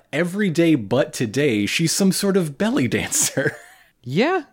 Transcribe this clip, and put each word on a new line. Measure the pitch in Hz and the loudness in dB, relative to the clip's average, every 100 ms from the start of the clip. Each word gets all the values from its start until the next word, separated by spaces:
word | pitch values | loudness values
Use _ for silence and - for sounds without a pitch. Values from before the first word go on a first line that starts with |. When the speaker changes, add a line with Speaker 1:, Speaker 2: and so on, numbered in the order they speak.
| - | -8
Speaker 1:
every | 139 175 190 208 | -4 -4 0 -2
day | 156 170 | 2 4
but | 151 98 123 156 | 2 2 0 0
today, | - 120 117 147 107 101 | -2 -4 0 0 2 0
she's | - 165 | 0 0
some | - 190 | 2 2
sort | - 202 196 | 2 0 0
of | 160 139 | -2 -2
belly | 208 269 - | -2 0 0
dancer. | 107 - - - - 147 - | -2 -2 -2 -2 0 -2 -4
<laughs> | - - _ _ | -18 -20 _ _
Speaker 2:
Yeah. | 123 147 277 370 277 | -6 0 2 0 -4